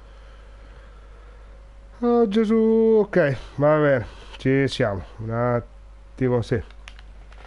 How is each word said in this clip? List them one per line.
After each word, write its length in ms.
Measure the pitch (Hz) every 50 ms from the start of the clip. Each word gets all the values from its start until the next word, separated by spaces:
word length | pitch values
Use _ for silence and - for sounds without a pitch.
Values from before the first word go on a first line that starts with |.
| - - - - - - - - - - - - - - - - - - - - - - - - - - - - - - - - - - - - - - - -
Oh 260 | 233 240 240 240 233 208
Gesù, 720 | 196 220 226 202 226 226 220 220 226 226 226 220 220 214 202
ok, 320 | 214 - 185 160 143 131 - - - -
va 220 | - 143 151 151 151
bene, 280 | 151 143 139 123 101 - - - - - - -
ci 300 | - 131 131 139 139 127
siamo, 340 | - - 127 107 101 98 - - - -
un 100 | 110 113
attimo, 1120 | 113 117 120 123 120 120 117 - - - - - - - - - - - 131 127 123 120
sì. 200 | 110 - 127 110 - - - - - - - - - - - - - - - - -